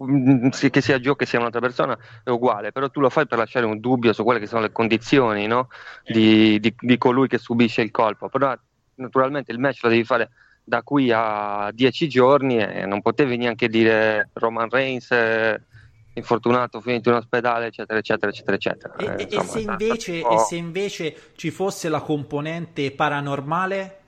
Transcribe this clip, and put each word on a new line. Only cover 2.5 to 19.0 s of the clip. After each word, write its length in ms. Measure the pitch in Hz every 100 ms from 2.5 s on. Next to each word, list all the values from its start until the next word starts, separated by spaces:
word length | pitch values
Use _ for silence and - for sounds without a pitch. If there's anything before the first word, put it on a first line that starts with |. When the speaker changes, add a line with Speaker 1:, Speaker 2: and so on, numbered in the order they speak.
| 104 107
Speaker 1:
però 180 | 131 139
tu 120 | 151
lo 100 | 131
fai 160 | 160 143
per 100 | 117
lasciare 300 | 110 131 113
un 120 | 107
dubbio 340 | 120 127 117
su 100 | 107
quelle 160 | 110 120
che 80 | 101
sono 140 | 117
le 100 | 107
condizioni, 720 | - 113 110 - 143 120 104 104
no? 240 | 120 131 - - - -
Speaker 2:
Eh. 60 |
Speaker 1:
Di, 460 | 113 110 110 110 107
di, 140 | 110 -
di 220 | 123 120
colui 300 | 127 123 131
che 100 | 117
subisce 460 | - 117 117 -
il 80 | 110
colpo. 380 | - 110 101 98
Però 260 | 131 135 117 _ _ _ -
naturalmente 560 | 127 131 131 147 120
il 80 | 117
match 240 | 139 123
lo 60 | 117
devi 140 | 113
fare 280 | 113 120 110 _ _ _ -
da 160 | 117
qui 300 | - 143 127
a 600 | 113 113 104 104 104 104
dieci 340 | 110 127 - 165
giorni, 500 | 123 127 143 131 117
e 280 | 98 92 92
non 160 | 101
potevi 340 | 113 113 139 120
neanche 320 | 120 117 120
dire: 640 | 113 113 110 110 107 104
"Roman 360 | - 113 113 113
Reigns 400 | 120 135 127 -
è 500 | 123 113 110 110 107 - - - _ _
infortunato, 680 | - - 113 120 123 120 113
finito 300 | 120 120 120
in 60 | 120
ospedale", 500 | 113 123 120 117 117
eccetera, 340 | - 104 110
eccetera, 320 | - 110 104
eccetera, 240 | - - 98
eccetera. 400 | - 92 -
Speaker 3:
E, 100 | -